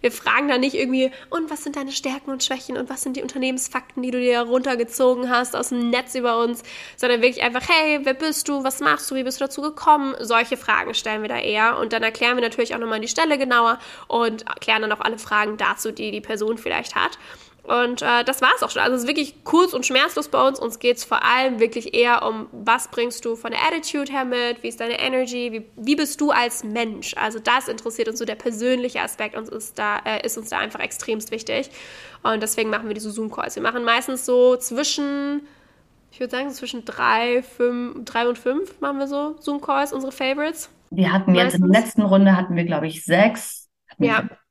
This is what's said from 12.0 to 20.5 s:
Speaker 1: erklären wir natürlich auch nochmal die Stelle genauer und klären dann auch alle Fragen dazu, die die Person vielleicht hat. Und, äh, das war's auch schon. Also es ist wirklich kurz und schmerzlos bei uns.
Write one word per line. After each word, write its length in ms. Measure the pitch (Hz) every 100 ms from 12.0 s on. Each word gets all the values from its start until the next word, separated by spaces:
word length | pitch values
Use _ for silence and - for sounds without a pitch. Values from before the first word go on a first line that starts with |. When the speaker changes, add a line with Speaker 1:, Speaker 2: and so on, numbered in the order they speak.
Speaker 1:
erklären 340 | 220 220 240 247
wir 60 |
natürlich 320 | 233 233 233
auch 60 | 233
nochmal 180 | 226 220
die 80 | 214
Stelle 320 | - 320 294
genauer 400 | 262 240 233 247 - - -
und 360 | 233 226 220 - -
klären 220 | - 220
dann 80 | 220
auch 100 | 208
alle 180 | - 226
Fragen 400 | - 208 214 214
dazu, 340 | 185 - 220
die 180 | 220 214
die 100 | 208
Person 380 | 214 220 214 226
vielleicht 380 | - - 240 -
hat. 240 | - - - - - _
Und, 380 | - 240 247 247
äh, 220 | - 240
das 180 | 247 262
war's 180 | 254 480
auch 60 | -
schon. 120 | -
Also 140 | 202 254
es 60 |
ist 60 | 240
wirklich 360 | 311 285 -
kurz 280 | - 320 359
und 140 | 302 247
schmerzlos 400 | 254 302 302 294
bei 220 | 269
uns. 100 | 262